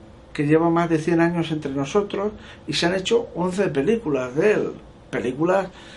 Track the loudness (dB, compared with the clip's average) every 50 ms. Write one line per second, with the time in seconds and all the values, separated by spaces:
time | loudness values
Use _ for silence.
0 | -18 -20 -20 -20 -20 -12 -6 -2 2 4 4 4 4 4 2 2 2 2 0 0
1 | 2 2 2 4 4 2 2 0 -2 -2 -4 -4 -4 -4 -4 -4 -4 0 0 0
2 | 0 0 -2 -4 -4 -4 -6 -8 -16 -20 -20 -16 -10 -6 -4 0 0 0 0 0
3 | 0 2 0 0 0 -2 -6 -4 -4 -2 0 0 -2 0 0 0 0 2 0 0
4 | 0 -2 -2 -2 -2 -4 -2 0 2 2 2 2 0 -4 -6 -10 -16 -20 -20 -20
5 | -14 -8 -6 -4 -4 -4 -2 -2 0 2 2 2 0 -2 -8 -16 -20 -20 -20